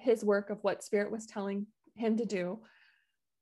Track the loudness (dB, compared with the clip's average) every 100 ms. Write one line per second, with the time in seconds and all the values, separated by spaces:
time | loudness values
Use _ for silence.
0 | 2 4 4 2 0 -2 -2 -2 0 0
1 | 0 -4 -8 -6 -4 -4 -6 _ _ -4
2 | 0 0 0 -2 -2 -6 -14 _ _ _
3 | _ _ _ _